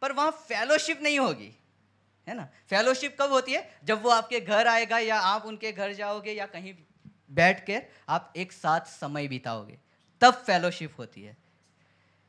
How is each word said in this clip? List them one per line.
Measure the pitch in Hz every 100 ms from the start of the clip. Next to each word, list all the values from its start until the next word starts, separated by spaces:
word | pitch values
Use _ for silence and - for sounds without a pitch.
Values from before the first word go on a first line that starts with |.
पर | 277
वहाँ | 277 302
फेलोशिप | 311 - 214 247 302 311 311
नहीं | 294 285
होगी, | 226 127 104 - _ _ _ _ _ _ -
है |
ना? | 233 139 _ -
फेलोशिप | 196 233 254 277 -
कब | 277
होती | 262 254
है? | 285 - -
जब | 143 220
वो | 233
आपके | 226 226 240
घर | 185 208 240
आएगा | 226 220 226
या | 220 220
आप | 185 208
उनके | 214 214 220
घर | 190 202
जाओगे | 202 208 208 202
या | 214 196
कहीं | 170 190 185 _ _ - _ _
बैठ | 143 175 190 -
कर | 214 - - -
आप | 165 - 165
एक | 185
साथ | - 156 160
समय | 165 - 147 147 143
बिताओगे, | 127 123 113 104 127 _ _ _ -
तब | 240
फेलोशिप | 247 - 180 175 175 156 -
होती | 113 -
है। | 104 117 _ _ _ _ _ _ _ _